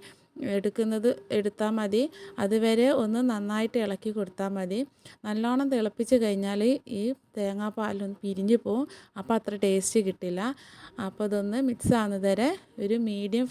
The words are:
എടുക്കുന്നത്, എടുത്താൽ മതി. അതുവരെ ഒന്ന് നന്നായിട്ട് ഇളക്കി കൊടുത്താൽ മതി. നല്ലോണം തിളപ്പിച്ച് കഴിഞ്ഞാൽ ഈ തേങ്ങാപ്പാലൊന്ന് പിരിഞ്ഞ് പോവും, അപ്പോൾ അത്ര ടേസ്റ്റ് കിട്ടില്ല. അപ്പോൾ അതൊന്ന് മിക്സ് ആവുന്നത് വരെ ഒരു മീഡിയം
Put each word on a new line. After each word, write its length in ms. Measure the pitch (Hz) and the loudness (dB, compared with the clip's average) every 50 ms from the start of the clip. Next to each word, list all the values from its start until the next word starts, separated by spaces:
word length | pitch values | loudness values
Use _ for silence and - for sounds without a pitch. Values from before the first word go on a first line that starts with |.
| - - - - _ _ _ - 262 214 202 | -6 -14 -20 -20 _ _ _ -8 -4 -2 -2
എടുക്കുന്നത്, 520 | 202 190 208 208 - 226 220 220 220 208 247 - - - - - | 0 0 -2 -2 0 0 0 0 2 2 0 0 0 -4 -4 -2
എടുത്താൽ 340 | 214 202 208 - - 214 214 220 | -2 0 -2 -2 -2 -2 0 0
മതി. 240 | 220 214 196 202 226 269 320 - - - - - - 214 | 0 0 0 2 2 0 0 -4 -10 -18 -12 -6 -4 0
അതുവരെ 420 | 196 214 220 220 226 226 226 240 269 277 254 226 | 0 2 2 4 4 4 4 4 4 4 4 2
ഒന്ന് 180 | 214 220 233 254 254 | 2 0 2 2 0
നന്നായിട്ട് 480 | 226 208 202 202 214 214 220 226 - 240 220 | 0 0 -2 -2 -2 -2 -2 0 0 -2 -2
ഇളക്കി 260 | 202 196 185 - 220 208 | -2 -2 -4 -6 -6 -4
കൊടുത്താൽ 340 | 214 196 180 - - 196 196 196 | -4 -4 -4 -4 -4 -4 -4 -2
മതി. 220 | 196 185 180 190 226 277 - _ _ - - - _ - | -4 -4 -2 -2 -4 -4 -6 _ _ -20 -20 -20 _ -8
നല്ലോണം 400 | 214 214 214 226 240 247 262 277 277 269 | -4 -2 -2 0 0 2 2 2 2 2
തിളപ്പിച്ച് 440 | 233 220 214 - - 233 - 262 240 226 | 0 0 0 -2 -4 0 2 4 4 4
കഴിഞ്ഞാൽ 380 | 214 202 196 196 196 202 202 208 240 269 285 - - 233 196 | 2 2 0 0 0 0 2 4 4 2 2 -2 -6 -6 -4
ഈ 20 | 208 240 269 - _ _ - | -2 -4 -4 -6 _ _ -6
തേങ്ങാപ്പാലൊന്ന് 800 | 214 202 196 196 202 208 214 202 226 214 214 202 196 202 196 202 - - | -4 -2 -2 -2 -2 -4 -4 -4 -4 -4 -4 -4 -4 -6 -8 -8 -8 -6
പിരിഞ്ഞ് 340 | 202 190 190 196 208 233 220 - | -6 -4 -2 4 4 4 4 4
പോവും, 200 | 202 202 240 285 - - - - - _ 202 | 0 -2 -2 -2 -4 -8 -14 -20 -16 _ -10
അപ്പോൾ 160 | 190 - 233 220 | -2 0 0 0
അത്ര 180 | - - 208 202 208 | 0 -2 -2 0 2
ടേസ്റ്റ് 380 | 196 190 190 190 - - 226 202 190 | 2 2 2 0 2 2 2 2 2
കിട്ടില്ല. 320 | 185 - - 180 175 185 208 254 277 - - - - - - - - - 208 | -2 -4 -6 -6 -4 -4 -4 -4 -6 -8 -12 -20 -20 -20 -20 -16 -10 -8 -8
അപ്പോൾ 200 | 190 - - 214 202 | -8 -6 -4 -4 -2
അതൊന്ന് 320 | 208 202 202 202 208 254 269 254 | 0 -2 -2 -2 -2 0 0 0
മിക്സ് 220 | 240 - - - 254 226 | -2 0 2 4 4 4
ആവുന്നത് 260 | 214 202 202 190 190 196 | 2 0 -2 0 0 2
വരെ 200 | 196 190 233 294 381 370 - _ _ - 208 | 2 2 2 0 0 -2 -8 _ _ -6 -2
ഒരു 140 | 196 226 233 233 220 | -2 0 0 0 -2
മീഡിയം 400 | 208 202 202 202 202 233 254 247 | -2 -4 -2 -2 0 0 0 0